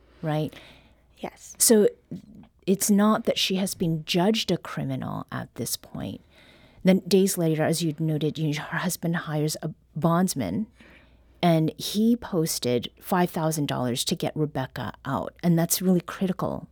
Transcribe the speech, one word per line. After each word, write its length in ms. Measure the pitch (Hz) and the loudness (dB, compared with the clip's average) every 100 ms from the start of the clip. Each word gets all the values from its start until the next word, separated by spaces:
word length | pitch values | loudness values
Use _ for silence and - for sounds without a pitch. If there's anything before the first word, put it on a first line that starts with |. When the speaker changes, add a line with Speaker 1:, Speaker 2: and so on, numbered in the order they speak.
| _ - | _ -10
Speaker 1:
right? 280 | 160 151 156 - - - _ _ _ - | -4 -4 -4 -10 -20 -20 _ _ _ -16
Speaker 2:
Yes. 360 | 170 - - - | -16 -16 -12 0
Speaker 1:
So 280 | - 214 202 - - 175 - - - _ - | 6 6 6 0 -16 -16 -16 -20 -20 _ -2
it's 240 | 190 - | 0 2
not 360 | 202 214 220 - | 4 4 4 0
that 120 | - | -2
she 180 | - 190 | 0 -2
has 200 | 196 - | -2 -2
been 280 | 165 160 - | -2 -2 -2
judged 460 | 180 190 226 - | 2 2 2 0
a 60 | 170 | -2
criminal 680 | - - 139 127 - 101 - | -4 -6 -6 -4 -6 -8 -8
at 220 | 127 - - | -10 -10 -8
this 220 | - - | -6 -8
point. 440 | - - - - _ _ - - - - | -10 -10 -10 -12 _ _ -20 -20 -20 -2
Then 160 | 185 185 175 | 2 2 4
days 300 | 190 190 180 | 4 4 2
later, 260 | 160 156 | 0 2
as 200 | 156 160 | 2 0
you 120 | 165 147 | -2 -2
noted, 380 | 160 151 156 - | -2 0 -2 -2
you, 160 | 156 147 | -2 -2
her 220 | - 160 | -4 -4
husband 360 | 175 - 170 170 | -4 -4 -2 -4
hires 420 | 165 151 151 - | -2 -2 -2 -4
a 100 | 156 - _ 156 | -8 -10 _ -2
bondsman, 720 | 165 170 185 139 92 110 220 _ - - _ _ _ - | 2 2 2 -2 -4 -4 -6 _ -20 -20 _ _ _ -2
and 280 | 175 160 160 - | 2 4 2 -2
he 380 | - 208 226 240 | -4 2 2 2
posted 720 | - 175 160 - 123 123 - _ | 0 -2 -2 -2 0 -2 -2 _
five 320 | - 185 180 | -2 0 2
thousand 360 | 185 160 156 143 | 0 -2 0 -2
dollars 380 | 135 127 123 - | -2 -2 -2 -2
to 100 | 175 | -2
get 200 | 151 151 | -2 -2
Rebecca 580 | 147 143 131 - - - 139 | -4 -4 -6 -6 -8 -8 -6
out. 280 | 117 - - | -4 -6 -2
And 140 | 180 165 | 2 2
that's 240 | 170 - | 2 0
really 200 | 185 180 | 2 2
critical 680 | - - 190 180 - 67 - | 0 -4 -2 -2 -4 -6 -10